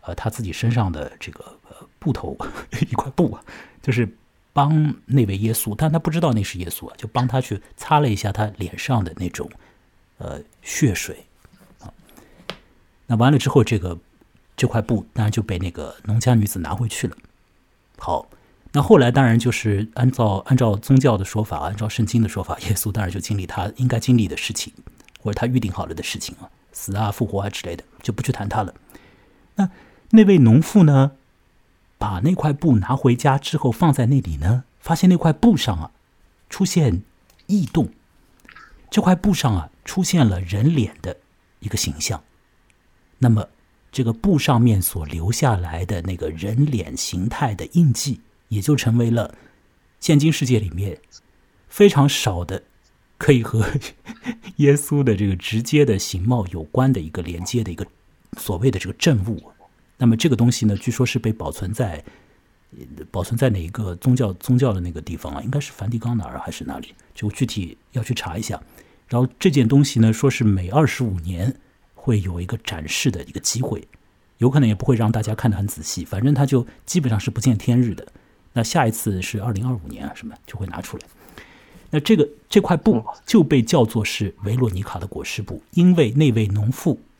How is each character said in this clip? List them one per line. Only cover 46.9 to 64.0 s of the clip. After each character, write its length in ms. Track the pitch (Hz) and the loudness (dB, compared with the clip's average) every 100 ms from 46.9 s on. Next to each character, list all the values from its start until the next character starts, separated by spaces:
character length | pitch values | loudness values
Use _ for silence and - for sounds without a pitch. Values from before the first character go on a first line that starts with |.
形 340 | - - 90 101 | -10 -8 -4 -6
态 260 | - 131 | -4 -4
的 100 | 98 80 | -4 -2
印 200 | 180 160 | 2 2
记， 280 | 113 143 117 _ _ _ | 2 -4 -8 _ _ _
也 120 | 107 | -4
就 140 | 98 | 0
成 240 | 143 - 117 | 0 2 2
为 120 | 117 | 2
了 240 | 117 - - _ _ _ _ _ _ | 0 -4 -10 _ _ _ _ _ _
现 180 | - 151 | 2 4
今 120 | 156 | 4
世 140 | 156 | 0
界 140 | 127 120 | 2 0
里 100 | 95 | 0
面 280 | 85 98 80 _ - _ _ _ _ _ | -6 -8 -8 _ -20 _ _ _ _ _
非 200 | - 202 | 6 6
常 180 | - 139 | 8 2
少 380 | - - 90 | 2 -2 -4
的 180 | 85 95 _ _ _ _ _ _ | -6 -10 _ _ _ _ _ _
可 160 | - | 2
以 100 | 131 | 4
和 240 | 113 113 107 139 - - - | 2 0 0 -2 -8 -18 -20
<laughs> 440 | - - - - - | -14 -12 -12 -14 2
耶 180 | 143 | 4
稣 300 | 143 - 147 | 4 2 0
的 120 | 135 98 | 2 2
这 100 | 101 | 0
个 100 | 90 | 0
直 260 | - 110 | -2 -4
接 240 | 113 147 139 | 0 2 4
的 120 | 95 | 2
形 240 | - 90 | -2 -4
貌 240 | 101 123 92 | 0 0 -2
有 140 | 87 | -8
关 280 | 78 120 131 | -4 0 2
的 80 | 117 | 0
一 80 | 78 | -4
个 140 | 95 | -8
连 200 | 82 85 | -8 -8
接 180 | 92 123 | -4 -4
的 80 | 98 | -4
一 40 | |
个 120 | 82 95 _ _ _ _ - | -8 -12 _ _ _ _ -14
所 220 | - 90 | -8 -2
谓 120 | 131 | 0
的 80 | 95 | -2
这 100 | - | -8
个 40 | |
证 300 | - - 127 | -2 0 2
物。 280 | 98 107 - _ _ _ _ _ | 0 -6 -10 _ _ _ _ _
那 100 | 123 | 2
么 100 | 113 | 4
这 120 | 165 | 2
个 60 | |
东 160 | 113 120 | 2 2
西 160 | - 110 | 2 0
呢， 100 | 98 | 0
据 140 | - | -4
说 160 | - 123 | -2 -2
是 120 | 127 | -2
被 140 | 110 | -4
保 200 | 110 147 | -4 -8
存 200 | - 95 | -8 -8
在， 300 | 104 113 78 - _ _ _ _ _ _ - 64 76 - | -4 -4 -6 -16 _ _ _ _ _ _ -20 -18 -18 -10
保 120 | 98 | -8
存 160 | 85 117 | -4 0
在 100 | 131 | 0
哪 140 | 101 | 0
一 60 | 82 | -6
个 260 | 104 104 | -8 -8
宗 220 | 90 | -2